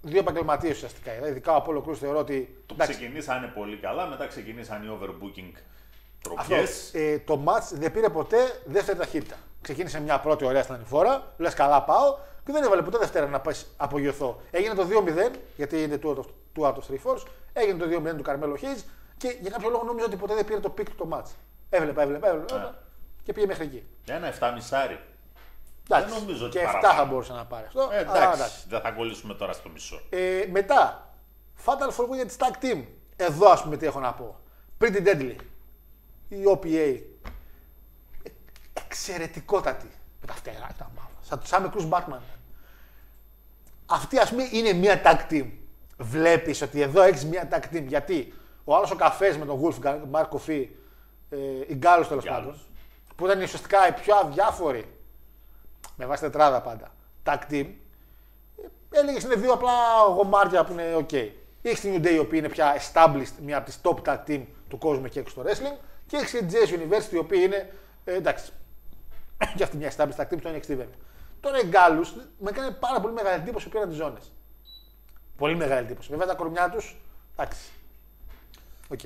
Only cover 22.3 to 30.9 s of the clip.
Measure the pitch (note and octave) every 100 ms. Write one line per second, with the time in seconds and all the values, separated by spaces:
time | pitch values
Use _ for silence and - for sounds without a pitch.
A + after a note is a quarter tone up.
22.3 | D#3+ C3+ G#2 F#2 - - - - - -
23.3 | G#3 G#3 F3 D#3 B2+ - - - D3 E3+
24.3 | - A#2+ A#2 - C3+ C3 F2 - - -
25.3 | - - - - - - F3 G3+ A3+ G#3
26.3 | D3+ A#2+ F3+ F3 G2+ G3 D#3+ C#3 C3 A#2
27.3 | B2 A#2 A#2 A2 C4 C4 G#3 E3 F#3+ F#3
28.3 | D#3+ A#2+ - F#2+ A2+ A#2 G#2+ A#2 G2+ G#2+
29.3 | G2 G2 F2+ - D2+ - D#2+ - F#3 F#3
30.3 | F#3 G3+ F#3 G3 C#4 D3+